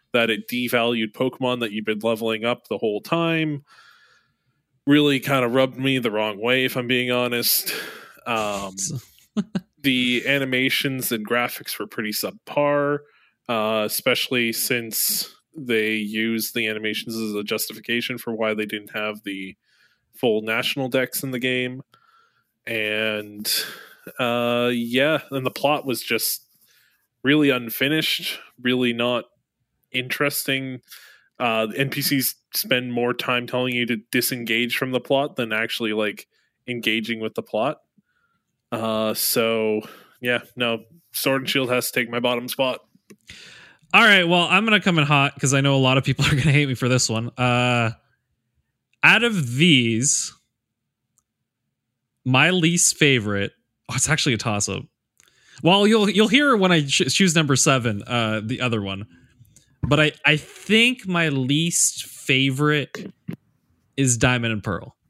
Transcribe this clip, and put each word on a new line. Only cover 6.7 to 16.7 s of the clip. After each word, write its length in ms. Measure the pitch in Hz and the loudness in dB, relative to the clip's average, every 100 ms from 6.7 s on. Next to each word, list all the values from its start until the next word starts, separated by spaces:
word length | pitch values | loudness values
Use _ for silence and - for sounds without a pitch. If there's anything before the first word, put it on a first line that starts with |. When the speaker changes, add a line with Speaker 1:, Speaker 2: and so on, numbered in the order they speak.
| 131 | -2
Speaker 1:
I'm 100 | 120 | -2
being 240 | 127 123 | 0 0
honest. 640 | 123 123 120 117 - - - - - - - - | 0 0 -2 0 -2 -2 -8 -10 -14 -20 -14 -6
Um, 480 | 113 104 101 98 95 - 139 - _ _ - | -4 -2 -4 -8 -8 -8 -8 -12 _ _ -8
Speaker 2:
<laughs> 440 | 190 190 - _ | -6 -8 -12 _
Speaker 1:
the 420 | 139 127 123 123 - | -2 0 2 0 0
animations 840 | 139 135 127 131 - 143 131 123 | 0 0 0 0 -2 -4 -4 -4
and 140 | 113 107 | -4 -2
graphics 520 | 120 120 - - - | -2 -2 -6 -10 -10
were 80 | 104 | -10
pretty 240 | - 107 | -8 -6
subpar, 840 | 107 95 98 - - 147 143 143 147 143 _ _ _ - | -4 -6 -8 -6 0 2 2 0 -4 -8 _ _ _ -6
uh, 360 | 117 107 110 107 | -2 0 0 -2
especially 680 | - - 123 - 127 117 | -2 0 0 0 0 -2
since 840 | 113 - 123 113 110 - 101 - - _ - | -2 -2 -4 -4 -4 -2 -4 -6 -14 _ -10
they 380 | 127 113 107 | -2 0 0
used 600 | 110 104 107 110 113 110 | -2 -2 -2 -2 -2 -4
the 120 | 120 | -4
animations 500 | 110 | -4